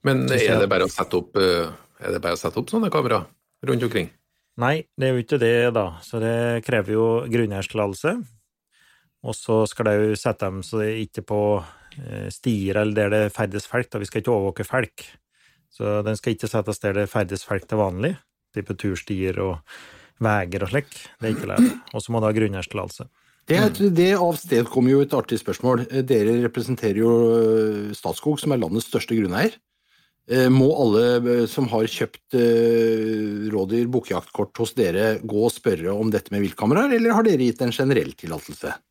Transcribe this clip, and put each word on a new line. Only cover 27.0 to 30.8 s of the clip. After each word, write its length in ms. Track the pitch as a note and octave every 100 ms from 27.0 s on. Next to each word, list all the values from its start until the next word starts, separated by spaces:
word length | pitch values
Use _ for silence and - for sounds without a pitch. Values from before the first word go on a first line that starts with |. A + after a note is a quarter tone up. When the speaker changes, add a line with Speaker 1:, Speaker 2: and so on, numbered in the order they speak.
| A2+ A#2 A#2 A#2
Speaker 3:
eh, 560 | A2+ A2 G#2+ G#2 G#2
Statskog, 460 | G#2 F2 - D3+ D3
som 120 | D3+
er 60 | C3
landets 320 | E2 G#2+ -
største 240 | A#2+ -
grunneier. 380 | A2+ F#2+ F#2+ G#3+ - _ _ _ _ _ _ -
Eh, 220 | B2+ B2+
må 240 | C3 C3+
alle, 680 | D#3+